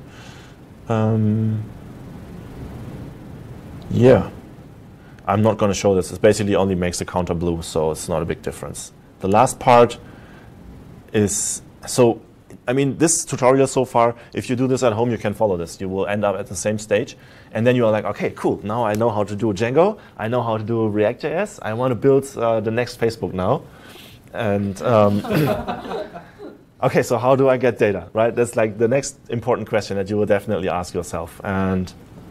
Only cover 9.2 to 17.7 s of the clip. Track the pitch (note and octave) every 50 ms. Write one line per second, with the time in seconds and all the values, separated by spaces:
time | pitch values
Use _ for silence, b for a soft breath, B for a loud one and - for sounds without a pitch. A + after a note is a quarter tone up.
9.2 | - F#2+ G2+ A2 B2+ B2+ - - - C3 A#2+ A#2+ A#2+ A2+ - - B B B B
10.2 | B B B B B B B B - - - - - - - - - - - G#2+
11.2 | G#2 G2 - - - - - - - - - - - - - C3 B2 A#2 G#2 -
12.2 | - - - - - - - - - B2 B2+ C#3 C#3 C3+ A2+ - D3+ E3+ - -
13.2 | - - C#3 - C3+ B2 C3+ C3+ C3+ B2+ - C3+ B2 - - A#2+ A#2 A#2+ A#2 B
14.2 | B B B - - - B2+ A#2+ C3+ B2+ C3 A#2 B2+ A#2 G#2 A2 A#2+ B2 A2+ G2
15.2 | - G#2+ G2 - A2+ G#2 F2+ E2+ E2+ D#2+ - - G2 F#2 F#2+ F#2+ F2+ F2 G2+ G#2+
16.2 | G#2 G2+ F#2+ G2+ G2 - G2+ - - G#2 G#2+ G#2+ - - G#2 G#2+ B2 - - B
17.2 | B B B B B B - A2 A#2 B2